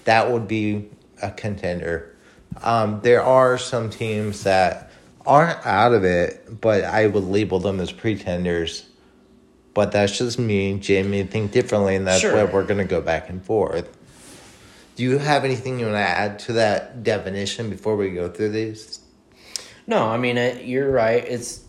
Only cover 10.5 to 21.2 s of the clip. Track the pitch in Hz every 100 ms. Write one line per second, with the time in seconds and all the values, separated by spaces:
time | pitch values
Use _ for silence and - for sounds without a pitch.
10.5 | 101 98 98 95 98 98 101 92 110 104
11.5 | 120 123 107 98 95 95 92 - - 98
12.5 | 95 95 101 92 87 82 80 - 90 -
13.5 | 110 90 82 87 - - - - - -
14.5 | - - - - - 127 135 143 147 135
15.5 | 127 131 127 113 104 98 87 104 101 -
16.5 | 113 110 101 - 123 110 104 92 98 101
17.5 | - 113 92 107 107 98 90 87 - 107
18.5 | 107 110 107 - - _ _ _ _ -
19.5 | - - - - 220 110 113 123 120 123
20.5 | 123 - 127 139 131 110 120